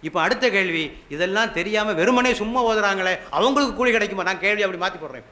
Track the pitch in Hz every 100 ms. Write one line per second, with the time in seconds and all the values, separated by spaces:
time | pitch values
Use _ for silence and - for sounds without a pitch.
0 | 156 165 165 233 254 196 185 165 151 -
1 | - 147 180 202 226 170 175 214 214 180
2 | 185 247 254 226 214 240 233 220 202 190
3 | 185 180 - 147 226 277 277 196 247 226
4 | 208 196 180 185 190 208 196 180 185 185
5 | 151 127 113